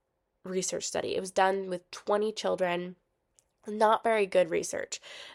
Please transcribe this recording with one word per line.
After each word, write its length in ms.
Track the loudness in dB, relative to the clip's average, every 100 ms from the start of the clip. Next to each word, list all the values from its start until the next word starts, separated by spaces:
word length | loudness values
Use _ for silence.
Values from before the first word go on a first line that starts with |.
| _ _ _ _
research 420 | -6 -4 -4 -4 -4
study. 280 | -4 -2
It 60 | -4
was 120 | -2
done 380 | 2 4 2 -2
with 220 | -6 -8
twenty 400 | -12 0 0 0
children. 640 | -2 -2 0 0 -2 -4 -12 _ _ _ _ _ _ -8
Not 340 | 2 4 4
very 240 | 4 2 4
good 240 | 4 4
research. 520 | 0 -2 -6 -8 -10 -14 -18 -18